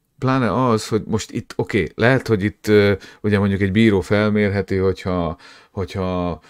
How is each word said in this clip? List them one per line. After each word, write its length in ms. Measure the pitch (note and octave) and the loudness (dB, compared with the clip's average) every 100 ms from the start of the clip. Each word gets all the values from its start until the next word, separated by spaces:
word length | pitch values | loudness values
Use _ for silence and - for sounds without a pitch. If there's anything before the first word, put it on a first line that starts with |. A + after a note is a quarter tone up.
| _ _ | _ _
pláne 460 | C3 C3 A#2 F#2+ B2+ | -2 0 0 0 0
az, 220 | A2 - | 0 0
hogy 160 | A2 - | -4 -2
most 260 | G#2 - | -6 -4
itt, 220 | A#2+ - - | -10 -10 -8
oké, 360 | - G#2 E2 - | -4 -2 -2 0
lehet, 320 | A2+ C3 - | 2 2 2
hogy 160 | A2 | 0
itt, 240 | G#2 - - | 0 -4 2
ö, 260 | G#2 G2+ G2 - - | 4 4 0 -6 -8
ugye 180 | G#2 G2+ | 0 0
mondjuk 220 | G2+ G2 | 2 0
egy 100 | G2 | 0
bíró 300 | F#2+ A2+ G2 | 4 4 4
felmérheti, 760 | F2 G#2 G#2+ G#2 G#2 G2 F#2 F#2+ | 2 0 2 2 0 -2 -2 0
hogyha, 640 | F#2+ F2+ G2 F#2 E2+ D#2+ - - _ | 0 -2 -4 -2 -4 -6 -16 -20 _
hogyha, 680 | - F#2 G2 F#2 F2+ F2 E2 | -10 -8 -6 -4 -4 -4 -8